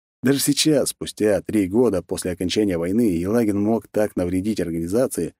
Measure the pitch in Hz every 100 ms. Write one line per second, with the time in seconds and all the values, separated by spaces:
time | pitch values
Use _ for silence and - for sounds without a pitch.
0 | _ _ 123 139 147 139 156 143 101 -
1 | 78 - 104 92 - 107 92 107 120 92
2 | - 90 92 85 92 107 104 85 85 107
3 | 117 85 92 117 107 101 104 113 - 104
4 | 107 - 87 92 104 98 85 82 85 107
5 | 131 - 160